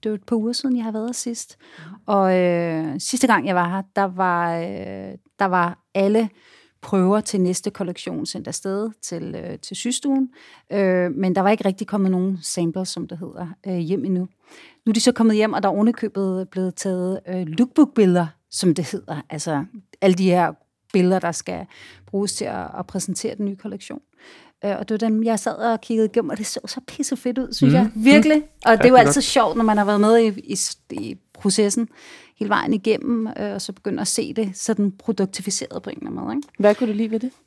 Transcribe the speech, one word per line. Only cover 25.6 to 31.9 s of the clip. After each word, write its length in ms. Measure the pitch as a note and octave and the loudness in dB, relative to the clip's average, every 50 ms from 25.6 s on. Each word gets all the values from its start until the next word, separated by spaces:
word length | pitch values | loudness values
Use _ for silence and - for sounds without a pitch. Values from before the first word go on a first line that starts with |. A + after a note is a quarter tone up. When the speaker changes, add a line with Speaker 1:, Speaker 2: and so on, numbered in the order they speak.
| A3 A#3 A3+ A3 | -2 -2 -2 -2
Speaker 1:
kiggede 280 | - - A#3 A3 A3 G#3+ | -4 -4 0 0 0 2
igennem, 200 | - A#3 A3 - | 2 -2 -2 -2
og 80 | - G#3+ | -6 -6
det 80 | G#3+ | -6
så 140 | - - - - | -8 -8 -10 -10
så 140 | G#3 - C4+ - | -10 -12 -12 -14
pissefedt 520 | - - - C#4+ - C#4 B3 - B3+ A#3+ B3+ | -16 -8 -8 -4 -4 -4 -4 -4 -4 -4 -4
ud, 140 | C4 - | -6 -6
synes 220 | - - C4+ B3+ - | 0 2 4 6 6
Speaker 3:
Mhm. 80 | E3+ | 6
Speaker 1:
jeg. 80 | G#3 A3 A3 | 4 2 0
Virkelig. 480 | A3 A3 C4 C#4+ D4+ D#4 D4+ D4+ D4+ D4+ - _ _ - | 2 8 8 10 10 8 8 4 4 2 -2 _ _ 4
Og 60 | - A3+ G#3+ | 6 6 6
det 60 | - | 6
er 40 | B3 | 8
jo 60 | B3+ | 8
Speaker 3:
Rigtig 40 | B3 | 8
Speaker 1:
altid 160 | A3 - - | 8 8 6
Speaker 3:
godt. 100 | C#4+ C4+ | 2 0
Speaker 1:
sjovt, 320 | - - C4+ A3+ - F3 | 2 2 2 2 2 2
når 80 | A#3 A3+ | 2 2
man 140 | A3 G#3+ G#3 | 2 4 4
har 60 | G3+ | 2
været 160 | G3 G#3 G3+ | 2 4 4
med 180 | G#3 G#3+ A3+ A#3 | 6 6 6 6
i, 100 | A3+ A3 G3 G3 - - | 6 4 0 -4 -8 -8
i, 40 | G3 F#3+ - - - _ _ _ | -6 -4 -4 -6 -8 _ _ _
i 260 | - - G#2 A2+ - - _ _ _ | -10 -10 -8 -10 -10 -12 _ _ _
processen 540 | - - G3+ F#3+ - G#3+ G3+ G3 A#3+ A#3 - | -4 -2 0 2 2 2 2 2 -2 -4 -4